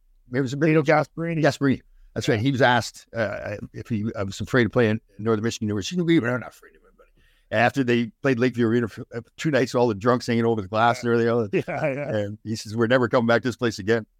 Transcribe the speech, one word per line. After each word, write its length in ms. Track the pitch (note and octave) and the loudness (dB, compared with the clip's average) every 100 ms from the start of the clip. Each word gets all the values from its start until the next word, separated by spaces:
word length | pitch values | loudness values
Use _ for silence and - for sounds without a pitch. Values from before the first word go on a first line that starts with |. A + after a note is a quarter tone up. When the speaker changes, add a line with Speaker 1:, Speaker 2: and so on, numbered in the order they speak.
| _ _ _ | _ _ _
Speaker 1:
maybe 80 | B2 | -4
it 40 | |
was 100 | C3 | -2
Speaker 2:
Gino 300 | C#3 D#3+ D#3 | 0 2 4
Gasparini. 600 | C#3+ D3+ C#3 - E3+ E3 | 4 2 0 -6 -6 0
Speaker 1:
Gasparini. 400 | D3 - C#3 A#2 - _ - | 0 2 0 0 -6 _ -12
That's 120 | A#2 B2+ | -6 -2
right. 80 | A#2 | 0
Speaker 2:
Yeah. 60 | |
Speaker 1:
He 100 | C3 | 0
was 100 | B2+ | 2
asked, 440 | B2+ A#2+ - - - | 4 4 0 -8 -10
uh, 420 | A#2 G#2 G#2 - G#2 - | -6 -4 -6 -10 -10 -12
if 140 | A#2+ - | -14 -6
he, 220 | G#2+ A2 | -4 -4
uh, 100 | A2 | -6
was 160 | G2 - | -8 -8
afraid 240 | G#2+ C3 A2 | 0 2 2
of 60 | |
playing 280 | B2 A2+ A2+ - - | 2 2 0 -6 -6
Northern 240 | A2+ G#2+ | -2 0
Michigan 240 | A2+ - G#2 | -2 -4 -4
University. 320 | G#2 F#2 F3+ | -4 -4 -2
"We 180 | E3+ E3 | 2 2
were 100 | A#2 B2 | 2 -2
not 100 | - | -8
afraid 220 | - - _ | -18 -20 _
of 60 | |
anybody." 280 | _ _ _ _ _ _ - | _ _ _ _ _ _ -4
After 320 | G#2+ A#2+ C#3 | 2 2 2
they 240 | B2 A#2+ A#2 - | 2 2 0 -2
played 160 | C#3 A#2+ | 0 2
Lakeview 280 | B2 A2+ A#2 | 2 2 2
Arena 180 | A#2+ A2+ | 2 -2
for, 160 | - - | -6 -14
uh, 60 | A#2 - - | -14 -14 -6
two 140 | E3 | -2
nights, 240 | C3+ C3 | 0 2
all 140 | B2+ A#2+ | 2 2
the 60 | |
drunks 320 | G2 B2 B2 - | 2 2 2 0
hanging 160 | A#2 | 0
over 160 | A#2 A2 | 0 0
the 60 | F#2 | -2
glass 340 | G#2+ A#2 A2+ | 2 2 2
Speaker 2:
Yeah. 80 | A#2+ | 0
Speaker 1:
and 100 | A#2 | 2
everything 80 | A#2 | 2
else. 360 | A#2 G#2 E3+ - | 0 0 -2 -4
Speaker 2:
<laughs> 0 | |
Yeah, 240 | C#3+ D3+ | -4 -4
yeah. 240 | C3+ D3 A2 | -4 -4 -4
Speaker 1:
And 220 | G2+ G#2+ | -4 -8
he 100 | G#2+ A2 | -10 -10
says, 200 | G#2 A2 | -6 -2
"We're 100 | A2+ | 2
never 200 | C3 A#2 | 4 4
coming 180 | C3 A#2 | 2 2
back 160 | A#2 | 2
to 60 | B2 | 0
this 80 | A2 | -2
place 220 | A#2+ - | -4 -2
again." 260 | F#2+ A#2 G#2+ | 0 -2 -2